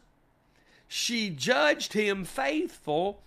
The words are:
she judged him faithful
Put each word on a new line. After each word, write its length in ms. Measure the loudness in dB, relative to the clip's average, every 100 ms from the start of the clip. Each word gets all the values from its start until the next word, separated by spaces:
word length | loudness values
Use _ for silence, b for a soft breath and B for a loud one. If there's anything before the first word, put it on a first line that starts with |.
| _ _ _ _ _ b b b _
she 420 | -6 -2 -2 -2
judged 640 | -2 2 4 4 2 0
him 280 | 0 2 0
faithful 1000 | -4 -2 -2 0 -4 -6 -2 0 -2 -4